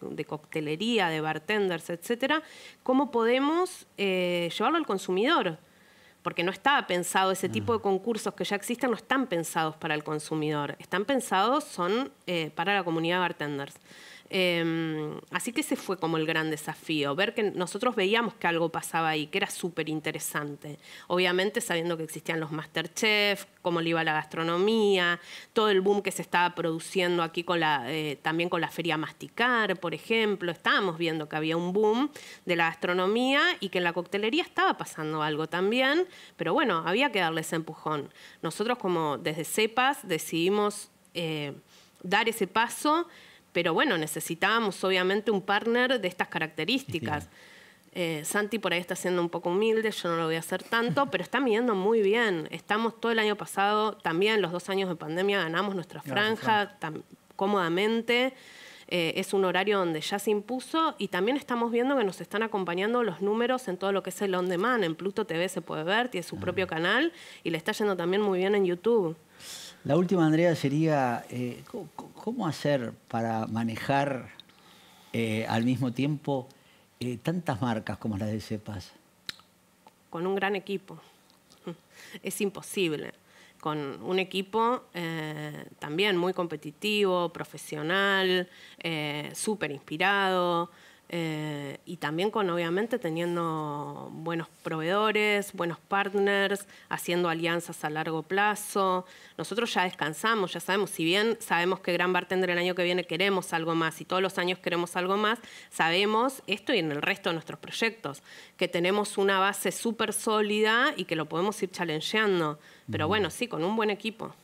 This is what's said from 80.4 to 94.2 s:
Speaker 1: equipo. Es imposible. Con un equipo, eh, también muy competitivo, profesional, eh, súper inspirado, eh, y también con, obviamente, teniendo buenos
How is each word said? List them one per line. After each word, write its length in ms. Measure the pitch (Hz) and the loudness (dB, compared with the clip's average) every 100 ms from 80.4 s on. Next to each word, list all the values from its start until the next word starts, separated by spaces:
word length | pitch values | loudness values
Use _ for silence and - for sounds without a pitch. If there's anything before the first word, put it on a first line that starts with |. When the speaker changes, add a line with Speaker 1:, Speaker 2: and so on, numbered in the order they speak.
| 190 202 | 2 0
Speaker 1:
equipo. 420 | 196 190 - 165 - - _ _ _ - 180 165 _ - - 202 | -2 -6 -6 -20 -20 -20 _ _ _ -16 -14 -14 _ -20 -18 -14
Es 180 | 196 - | -10 -4
imposible. 720 | 202 - - 208 170 147 62 - _ - - - | -4 -4 -6 0 0 0 -6 -14 _ -20 -20 -8
Con 420 | 156 151 139 - | -4 -4 -4 -6
un 160 | 117 185 | -2 0
equipo, 640 | 185 190 190 220 233 247 - | 0 -4 -2 0 2 0 -4
eh, 680 | 175 165 160 156 151 151 147 - - | -8 -6 -6 -6 -8 -10 -10 -14 -12
también 360 | 147 160 208 180 | -6 0 2 2
muy 160 | 180 | 0
competitivo, 1000 | 180 170 151 151 - 208 208 196 180 170 | 0 -4 -6 -10 -6 -2 2 2 2 0
profesional, 1160 | - 151 151 - 151 156 190 196 190 185 185 180 - - - | -4 -12 -14 -10 -6 0 2 4 4 4 2 0 -8 -20 -10
eh, 480 | 165 156 151 147 143 | -6 -4 -4 -4 -8
súper 380 | 151 220 208 151 | -6 -4 -2 -4
inspirado, 960 | 143 - 156 190 202 190 185 180 170 175 - - - - | -6 -8 0 2 4 4 4 4 2 0 -6 -20 -20 -8
eh, 680 | 170 165 156 151 147 139 - - | -4 -4 -4 -4 -6 -8 -10 -12
y 100 | 175 | -8
también 340 | 147 160 208 | -4 0 0
con, 200 | 220 185 | 0 0
obviamente, 480 | 175 170 180 226 240 | 0 0 0 0 -2
teniendo 1120 | 170 160 175 175 170 160 151 143 143 139 135 | -2 -2 -2 -2 -2 -2 -4 -6 -8 -10 -12
buenos 340 | 151 | -10